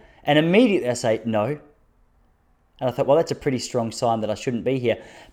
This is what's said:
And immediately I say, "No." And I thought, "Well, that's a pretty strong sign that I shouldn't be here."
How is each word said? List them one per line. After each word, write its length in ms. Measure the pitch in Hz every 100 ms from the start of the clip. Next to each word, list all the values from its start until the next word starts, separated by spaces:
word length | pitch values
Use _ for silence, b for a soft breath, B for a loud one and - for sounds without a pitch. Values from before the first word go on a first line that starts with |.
| B B
And 140 | B 151
immediately 520 | 165 190 247 180 120
I 40 |
say, 280 | 117 120 110 120
"No." 340 | 107 110 147 - _ _ _ _ _ _ _ _ _ _ -
And 100 | 131
I 20 |
thought, 160 | 117 127
"Well, 100 | 151
that's 140 | 165
a 40 | 135
pretty 240 | 147 127
strong 320 | - 123 113
sign 300 | - 120 113
that 80 | 104
I 60 | 104
shouldn't 280 | - 117
be 140 | 113 135
here." 240 | 120 104 B B B